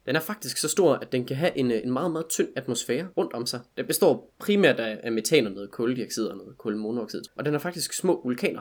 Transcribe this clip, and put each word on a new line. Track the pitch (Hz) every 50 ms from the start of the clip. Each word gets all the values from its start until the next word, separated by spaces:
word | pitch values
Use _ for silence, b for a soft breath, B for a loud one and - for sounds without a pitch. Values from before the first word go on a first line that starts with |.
| b
Den | 127 131
er | 156
faktisk | 160 - 208 - - 131 -
så | - - 151
stor, | - - 185 156 131
at | - - -
den | - 127 123
kan | - 135
have | 135 170 180 - -
en, | 131 123
øh, | 117 107 -
en | 123
meget, | 127 131 170 180
meget | 160 160 165 -
tynd | - - 170 - -
atmosfære | 139 - - 120 - - - 120 127 - - -
rundt | - 190 165 -
om | 117 120
sig. | - - 120 - _ -
Den | - 131
består | 139 160 - 214 160 127 113 - - _ -
primært | - - 208 101 185 143 120 117
af, | 113 110 107 -
af | - 117
metan | 113 110 107 - 160 147 117
og | 104
noget | 95 98 101 98
kuldioxid | - - 117 120 127 123 104 - - 113 107
og | 95 -
noget | 98 92 110 127 -
kulmonoxid. | - 113 104 107 107 107 117 123 107 - - 95 - - _
Og | - 127
den | 151 147
har | 143
faktisk | - 180 175 170 - -
små | - - - 185 170 - -
vulkaner, | 123 123 123 202 170 - -